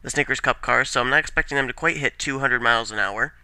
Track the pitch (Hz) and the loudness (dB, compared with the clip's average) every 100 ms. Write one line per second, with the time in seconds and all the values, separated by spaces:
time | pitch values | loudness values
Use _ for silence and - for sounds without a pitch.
0 | 131 - 135 131 135 123 - 120 135 131 | -2 -2 0 0 0 -2 2 2 2 0
1 | 123 147 151 - - 143 131 - 160 156 | 2 2 2 -4 0 -2 -2 -2 -2 0
2 | 139 - - 135 139 123 117 117 110 107 | -4 -4 -4 -2 0 2 2 2 0 -2
3 | 98 104 135 - | -2 -2 -4 -6